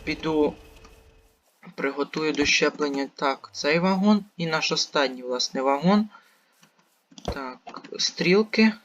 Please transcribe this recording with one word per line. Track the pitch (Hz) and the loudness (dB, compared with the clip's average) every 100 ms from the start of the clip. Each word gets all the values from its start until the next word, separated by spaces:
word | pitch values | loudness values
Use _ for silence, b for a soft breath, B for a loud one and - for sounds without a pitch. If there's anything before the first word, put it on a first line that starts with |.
піду, | - 156 160 156 147 - - - - - _ _ _ _ _ _ - - | -8 -6 -2 0 0 -2 -20 -20 -20 -20 _ _ _ _ _ _ -20 -6
приготую | 139 139 139 - 156 | -6 -4 -6 -2 -2
до | 143 143 | 0 2
щеплення, | - 151 - 147 139 135 - | 2 2 0 -4 -2 -6 -4
так, | 143 131 - | -4 -4 -8
цей | - 147 165 | -6 0 2
вагон | 185 190 202 208 196 - | 2 2 4 4 0 -8
і | 165 | -2
наш | 156 151 | -2 -2
останній, | 156 - 156 135 127 | -2 -2 0 0 -2
власне, | 123 123 - 135 | -6 -4 -4 -2
вагон. | 131 139 165 208 214 b b b b b b _ _ _ _ - - | 0 2 4 4 2 b b b b b b _ _ _ _ -12 -8
Так, | 143 131 127 - - - - | -8 -10 -14 -16 -18 -16 -6
стрілки. | - - 170 190 220 - 220 214 | -6 -2 2 2 2 4 2 2